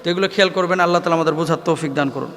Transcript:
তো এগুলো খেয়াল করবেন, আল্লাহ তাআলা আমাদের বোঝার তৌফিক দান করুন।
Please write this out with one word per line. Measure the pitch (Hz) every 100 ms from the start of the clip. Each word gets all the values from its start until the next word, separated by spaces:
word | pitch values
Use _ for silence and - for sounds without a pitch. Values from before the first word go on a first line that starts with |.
তো | 170
এগুলো | 175 190
খেয়াল | 190 190
করবেন, | 175 180 185
আল্লাহ | 175 175
তাআলা | 175 165
আমাদের | 160
বোঝার | 156 165 160 175
তৌফিক | 156 156
দান | 135 139
করুন। | 139 131